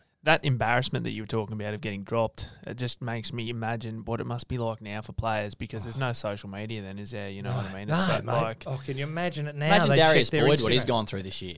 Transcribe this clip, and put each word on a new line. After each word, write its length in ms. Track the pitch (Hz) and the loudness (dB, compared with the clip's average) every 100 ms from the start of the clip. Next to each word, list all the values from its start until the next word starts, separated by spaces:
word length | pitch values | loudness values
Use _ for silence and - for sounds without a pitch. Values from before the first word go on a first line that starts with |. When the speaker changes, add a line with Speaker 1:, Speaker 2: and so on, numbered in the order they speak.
| _ _ 147 | _ _ 4
Speaker 1:
That 200 | 160 151 | 4 6
embarrassment 580 | 123 113 123 127 131 | 2 4 2 2 -2
that 80 | 117 | -2
you 120 | 107 | -4
were 40 | 107 | -4
talking 260 | 113 104 | -2 -2
about 200 | 110 104 | -4 -4
of 80 | 104 | -4
getting 220 | 110 101 95 | -6 -6 -2
dropped, 420 | 117 110 - - - - | 0 0 -2 -12 -12 -12
it 120 | 117 | -6
just 240 | 123 - | -4 -4
makes 320 | 123 113 107 | -6 -6 -6
me 160 | 120 113 | -6 -6
imagine 560 | 117 110 117 113 113 110 | -4 -2 -4 -4 -8 -4
what 160 | 117 | -4
it 40 | 120 | -2
must 220 | 117 - | -6 -4
be 100 | 123 | -2
like 220 | 117 110 | -2 -4
now 220 | 107 104 | -6 -8
for 100 | 107 | -8
players 420 | - 113 107 104 | -4 -2 0 -2
because 300 | - 117 110 | -6 -8 -8
there's 140 | 110 120 | -8 -4
no 160 | 131 | -2
social 340 | 117 107 101 101 | -2 -2 -4 -8
media 320 | 98 107 110 | -8 -6 -6
then, 160 | 95 98 | -8 -10
is 140 | 104 | -8
there? 180 | 110 101 | -8 -8
You 120 | 98 | -6
know 80 | 113 | -4
Speaker 2:
No, 80 | 123 | -2
Speaker 1:
what 80 | 98 | -2
I 80 | 95 | -6
mean? 80 | 107 | -2
Speaker 2:
no, 60 | 160 | 2
Speaker 1:
It's 100 | 185 | 2
that, 160 | 107 | 0
Speaker 2:
mate. 80 | 104 | 0
Speaker 1:
like 320 | 120 113 113 - | 0 0 -4 -6
Speaker 2:
Oh, 160 | 135 139 | -8 -6
can 120 | 135 | -6
you 60 | |
imagine 440 | 143 160 175 151 147 | -4 -4 -4 -4 -6
it 60 | 147 | -2
now? 80 | 151 | 4
Speaker 3:
Imagine 240 | 202 151 | 6 8
Speaker 2:
They 80 | 139 | 6
check 100 | 160 | 8
Speaker 3:
Darius 220 | 156 113 | 8 6
Speaker 2:
their 160 | 151 131 | 4 6
Speaker 3:
Boyd, 160 | 147 | 6
what 100 | 110 | 6
he's 140 | 123 117 | 4 4
Speaker 2:
Instagram. 20 | |
Speaker 3:
gone 180 | 117 107 | 2 0
through 160 | 98 | -4
this 180 | 95 - | -6 -6
year. 140 | 92 | -8